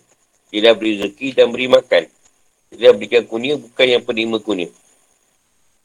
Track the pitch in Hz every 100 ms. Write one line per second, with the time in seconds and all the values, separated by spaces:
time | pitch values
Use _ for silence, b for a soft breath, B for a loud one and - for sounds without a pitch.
0 | _ _ _ _ _ 107 113 107 107 101
1 | 101 95 135 127 120 117 127 127 - 87
2 | - _ _ _ _ _ _ 101 123 107
3 | 107 120 110 113 127 147 117 - 127 120
4 | 120 113 113 110 107 95 85 - _ _
5 | _ _ _ _ _ _ _ _